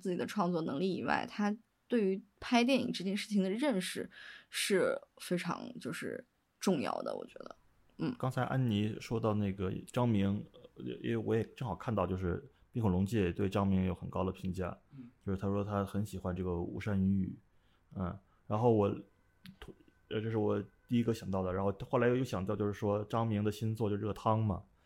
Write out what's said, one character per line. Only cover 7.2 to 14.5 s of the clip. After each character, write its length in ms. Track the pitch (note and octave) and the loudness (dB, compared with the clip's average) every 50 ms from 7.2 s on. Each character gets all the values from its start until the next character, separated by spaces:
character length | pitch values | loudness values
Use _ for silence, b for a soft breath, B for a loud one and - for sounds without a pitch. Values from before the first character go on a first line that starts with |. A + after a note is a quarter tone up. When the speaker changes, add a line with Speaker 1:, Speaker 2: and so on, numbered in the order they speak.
| G1+ | -8
Speaker 1:
觉 80 | - - - | -12 -14 -16
得。 160 | - - - - _ _ _ _ _ _ _ - | -16 -16 -16 -18 _ _ _ _ _ _ _ -4
嗯。 160 | D#3 D3 B2 - | -4 -4 -2 -2
Speaker 2:
刚 120 | - C3 | -2 -2
才 120 | - C3 B2 | 0 0 0
安 260 | - C3+ C3 C3 A#2+ | 2 2 2 4 4
妮 260 | G#2 G2+ G#2 G#2+ - - | 4 4 2 0 -2 -6
说 200 | - - A#2 A2+ | -6 -4 -2 0
到 140 | A2+ A2 G#2 | 2 2 2
那 180 | G#2 G#2 G2 | 2 0 0
个 180 | F#2 G2 F#2+ F#2+ G#2+ - - - | 0 -2 -2 -4 -4 -6 -8 -4
张 160 | - B2 B2 A#2+ | 0 2 4 4
明， 340 | A2+ G2+ G2 G2 G2+ G#2+ - - - - - - _ | 4 4 4 2 2 0 -4 -8 -16 -20 -20 -20 _
呃， 80 | - B2 B2 A#2+ - | -10 -8 -8 -8 -4
因 80 | - A#2+ | -4 -2
为 60 | A#2 | -2
我 180 | A2+ G#2+ G#2+ A2 | -2 0 0 0
也 100 | A2+ G#2 - - | 0 0 -4 -6
正 120 | - C3+ A2+ | -8 -6 -6
好 60 | F#2 | -6
看 200 | - - - A2 | -4 -4 -2 0
到， 120 | G2+ F2+ | 0 2
就 100 | F2+ F#2 | 0 0
是 260 | F#2 F#2+ F2 F2 F#2 - - _ _ _ _ | 0 0 -2 -2 -2 -6 -12 _ _ _ _
冰 120 | - B2 | -4 0
口 60 | A2 G2+ | 2 2
龙 160 | F2+ F2+ G2 | 4 4 2
介 260 | G2 A#2+ A2 F#2+ F2 | 2 2 2 2 2
对 160 | F2+ - G2+ | 2 0 -2
张 200 | G2 F#2+ G#2 G2 | 0 2 2 2
明 180 | G2 F#2+ F#2 F#2 | 4 4 2 2
有 100 | F#2 F#2 | 0 -2
很 140 | - - F2 | -4 -8 -6
高 160 | - F#2 F#2 | -2 -2 -2
的 80 | F#2 | -2
评 180 | F2+ - - F#2 | -2 -4 -6 -6